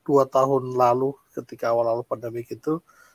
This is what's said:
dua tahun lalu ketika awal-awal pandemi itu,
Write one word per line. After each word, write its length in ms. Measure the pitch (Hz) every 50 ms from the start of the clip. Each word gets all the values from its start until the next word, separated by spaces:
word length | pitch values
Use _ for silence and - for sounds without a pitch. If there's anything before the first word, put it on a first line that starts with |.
| _
dua 240 | - 147 139 135
tahun 480 | 135 - - 131 135 139 131 127 127 127
lalu 400 | 123 123 120 120 127 131 139 139 - _ _ _
ketika 340 | - 143 - - - - 117
awal-awal 320 | 117 117 117 117 113 120 120
pandemi 400 | - - 113 117 117 113 120 117
itu, 400 | - 110 110 - - 156 170 - _ _ _ _ _ _